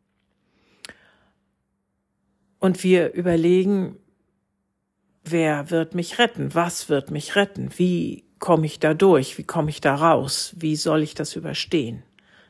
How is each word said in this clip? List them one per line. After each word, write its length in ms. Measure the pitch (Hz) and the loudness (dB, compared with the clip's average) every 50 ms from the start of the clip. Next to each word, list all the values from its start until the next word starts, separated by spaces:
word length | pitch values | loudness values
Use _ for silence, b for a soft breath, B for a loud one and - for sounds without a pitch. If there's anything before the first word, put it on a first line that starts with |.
| _ _ _ _ _ _ _ _ _ B B B B B B B B B B B B B B B B B B B _ _ _ _ _ _ _ _ _ _ _ _ _ _ _ _ _ _ _ _ _ _ _ _ | _ _ _ _ _ _ _ _ _ B B B B B B B B B B B B B B B B B B B _ _ _ _ _ _ _ _ _ _ _ _ _ _ _ _ _ _ _ _ _ _ _ _
und 240 | - 185 180 185 - | 0 0 0 0 2
wir 280 | 185 185 180 165 - - | 4 4 4 4 2 -2
überlegen, 840 | - 175 180 170 165 165 170 180 185 185 196 202 190 185 - - - _ _ _ _ _ _ _ _ _ _ _ _ _ _ _ _ _ _ _ _ _ _ _ _ - | -2 0 0 2 2 4 4 4 4 4 2 0 0 -2 -4 -8 -14 _ _ _ _ _ _ _ _ _ _ _ _ _ _ _ _ _ _ _ _ _ _ _ _ -8
wer 460 | 160 160 170 160 156 151 147 143 160 | -4 -2 0 2 2 0 -2 -4 -2
wird 240 | 170 165 160 160 - | -2 -2 -2 -2 -4
mich 240 | 175 175 - - - | -6 -6 -4 -2 0
retten? 360 | 240 226 - - 139 139 143 | 0 0 0 -2 -8 -4 -2
Was 340 | 165 170 175 - - - - | -2 -2 -2 -4 -8 -4 -2
wird 220 | 151 139 - - | -2 -2 -2 -4
mich 240 | 147 151 151 - - | -8 -10 -8 -4 0
retten? 340 | 202 202 196 - - 131 135 - | 0 0 0 -2 -8 -10 -6 -2
Wie 480 | - 180 180 180 170 - - - - - _ _ _ | 0 0 0 0 0 -2 -4 -8 -10 -16 _ _ _
komme 280 | - - 170 160 156 | 0 2 2 2 2
ich 120 | 151 - - | 0 -2 -2
da 160 | - 156 156 | 0 0 2
durch? 440 | 160 196 196 175 135 131 - - - | 4 6 6 6 6 4 0 -6 -10
Wie 60 | - | -10
komme 260 | - - 170 151 151 | -6 -4 -4 -2 -4
ich 100 | 147 - | -4 -2
da 140 | - 147 139 | 0 0 2
raus? 600 | 143 160 165 156 123 - 139 - - - - - | 2 4 4 4 4 2 -2 -4 -6 -6 -8 -8
Wie 200 | 170 160 156 156 | -6 -4 -4 -4
soll 260 | 151 - 170 156 156 151 | -2 -2 0 0 0 0
ich 120 | 151 - | -2 -4
das 200 | - 151 - - | -8 -8 -8 -8
überstehen? 680 | - - 147 151 - - - - 160 127 117 120 123 - _ _ b b b b b b b | -10 -10 -8 -8 -8 -6 -2 -2 -2 -2 -4 -8 -12 -16 _ _ b b b b b b b